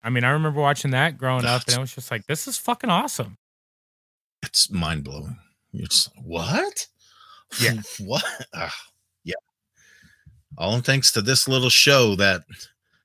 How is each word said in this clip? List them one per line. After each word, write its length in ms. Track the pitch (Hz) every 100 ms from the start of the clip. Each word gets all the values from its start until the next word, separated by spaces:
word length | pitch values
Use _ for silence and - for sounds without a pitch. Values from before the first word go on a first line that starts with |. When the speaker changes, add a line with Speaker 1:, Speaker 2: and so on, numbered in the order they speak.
Speaker 1:
I 60 | 117
mean, 160 | 123 123
I 60 |
remember 280 | 151 156 143
watching 320 | 143 143 143
that 260 | 131 156 139
growing 280 | 131 127 120
up, 160 | 123
and 60 | -
Speaker 2:
That's 100 | 123
Speaker 1:
it 20 |
was 160 | 131 -
just 160 | -
like, 140 | 117 -
"This 180 | 156 -
is 120 | -
fucking 320 | - 240 247
awesome." 480 | 180 285 - 110 - _ _ _ _ _ _ _ _ _ _
Speaker 2:
It's 260 | - - -
mind-blowing. 680 | 92 80 80 71 69 73 - _ _ _
You're 160 | - -
just 260 | - -
like, 120 | - 127
"What? 640 | 82 90 202 392 - - _ _ _ - - _ 117
Speaker 1:
Yeah. 140 | 117 113 104
Speaker 2:
<laughs> 100 | -
What?" 260 | 98 143 - - 127
Ugh. 180 | 90 82 - - _ _ _
Yeah. 120 | 82 90 _ _ _ _ _ _ _ _ - _ _ -
All 240 | 92 120
thanks 320 | 120 135 -
to 80 | 113
this 260 | 104 135 -
little 220 | 131 123
show 460 | - - 139 117 95
that, 260 | 98 90 - - - _ _ _